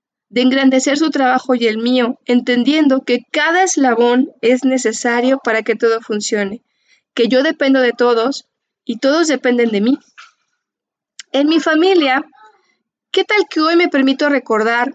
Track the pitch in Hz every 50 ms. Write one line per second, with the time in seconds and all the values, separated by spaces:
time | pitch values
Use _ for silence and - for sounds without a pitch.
0 | _ _ _ _ _ _ 196 247 254 254 262 269 269 262 262 262 - 294 277 294
1 | 320 294 - 277 262 247 254 247 - - 254 226 233 220 220 220 233 247 254 254
2 | 240 247 262 - _ - 240 247 247 254 247 240 240 277 302 320 302 269 262 262
3 | - - 240 240 - _ - 302 302 330 339 370 381 359 - 294 269 247 226 233
4 | 240 240 247 254 277 - - _ - 233 254 247 - 262 262 247 - 220 220 -
5 | - 240 233 240 247 262 269 262 - 233 220 220 214 233 220 220 233 226 226 226
6 | 233 - 214 208 208 - 220 208 202 196 214 - _ _ _ _ _ _ _ _
7 | _ _ - 247 240 - 254 262 285 320 311 - 285 269 269 262 247 240 240 -
8 | 240 240 233 226 226 277 277 - - _ _ _ _ _ _ _ _ - 226 226
9 | 269 269 302 339 330 311 269 262 - 247 247 240 233 226 208 196 208 247 294 -
10 | _ _ _ - - - _ _ _ _ _ _ _ _ _ _ _ _ _ _
11 | _ _ _ - - _ - 277 294 302 330 311 - 330 311 311 349 381 381 339
12 | 285 262 262 285 311 - _ - - - _ _ _ _ _ _ _ _ _ _
13 | _ _ - 381 381 - 427 403 - - - 320 311 320 339 339 349 339 - 269
14 | 262 269 269 - 294 294 285 247 247 - 220 214 220 226 233 240 247 277